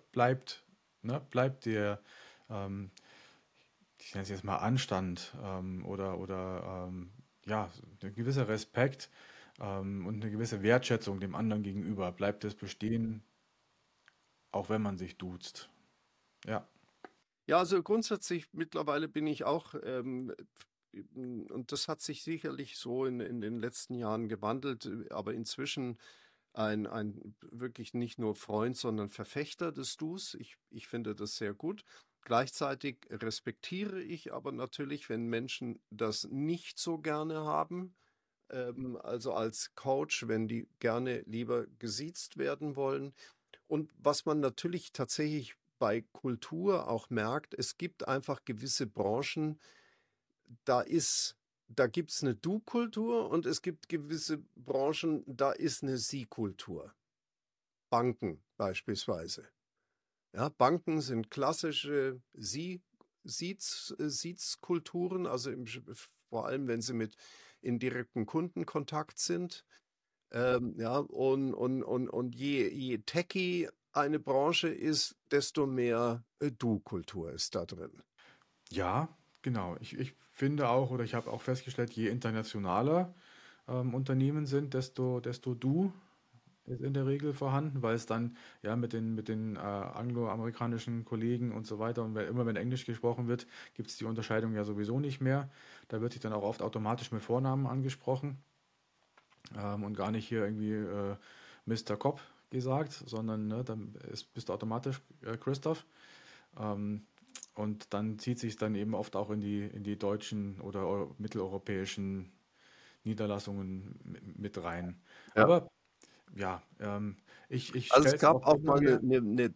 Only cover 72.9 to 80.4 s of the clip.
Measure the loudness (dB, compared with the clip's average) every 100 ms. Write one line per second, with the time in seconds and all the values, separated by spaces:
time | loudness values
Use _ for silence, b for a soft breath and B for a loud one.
72.9 | -2 0 -2 0 0 2 0 -2 -6 _
73.9 | 2 4 2 4 6 6 4 2 2 2
74.9 | 4 2 -2 2 2 4 2 2 4 4
75.9 | 6 4 2 -4 -4 -4 0 2 2 0
76.9 | -6 -4 -6 -6 -4 -2 -2 -4 -8 -12
77.9 | -14 -20 _ B B _ _ -8 -2 2
78.9 | 2 0 -6 _ _ -2 -2 -2 -6 -8
79.9 | -6 -8 -8 -16 -2